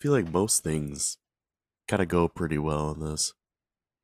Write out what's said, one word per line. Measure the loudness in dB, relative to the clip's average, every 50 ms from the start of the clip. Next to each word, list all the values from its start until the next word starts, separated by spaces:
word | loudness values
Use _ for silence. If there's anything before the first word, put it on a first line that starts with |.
feel | 0 2
like | 2 2 2 2 2
most | 2 2 2 2 0 0
things | 0 -2 -2 -2 -4 -6 -6 -6 -6 -6 -8 _ _ _ _ _ _ _ _ _ _ _ _ _
kinda | -2 0 0 2
go | 2 4 4 4
pretty | 2 0 -2 -2 -2 0 0
well | 0 0 0 0 0 -2
in | -4 -4
this. | -6 -6 -4 -4 -4 -6 -6 _ _ _ _ _ _ _ _ _ _ _ _ _